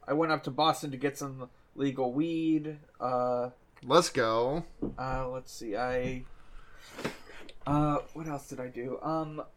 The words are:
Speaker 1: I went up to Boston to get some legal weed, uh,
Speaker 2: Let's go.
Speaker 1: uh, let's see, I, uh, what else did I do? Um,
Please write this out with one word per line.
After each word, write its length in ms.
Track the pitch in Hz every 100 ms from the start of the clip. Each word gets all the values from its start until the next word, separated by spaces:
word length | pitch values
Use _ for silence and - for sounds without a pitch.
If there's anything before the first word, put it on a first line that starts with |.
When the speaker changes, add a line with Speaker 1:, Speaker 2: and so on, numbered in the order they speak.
| -
Speaker 1:
I 60 |
went 180 | 147 160
up 140 | 151
to 80 | 147
Boston 400 | 131 156 147 151
to 40 | 131
get 220 | 139 135
some 320 | 139 131 123 - -
legal 380 | - 139 135 127
weed, 680 | 131 165 165 160 156 151 151 - -
uh, 500 | 127 127 123 123 123 - _ -
Speaker 2:
Let's 240 | 123 135 -
go. 520 | 135 113 113 123 156 160 - 123 123
Speaker 1:
uh, 320 | 131 131 127
let's 220 | 127 -
see, 220 | - 113 101
I, 460 | 123 127 127 127 127 - - - - - - - - - - - - - 131
uh, 300 | 147 151 143 -
what 160 | 151 160
else 200 | 143 -
did 120 | 127
I 80 | 127
do? 320 | 123 127 127
Um, 380 | 156 160 156 151 -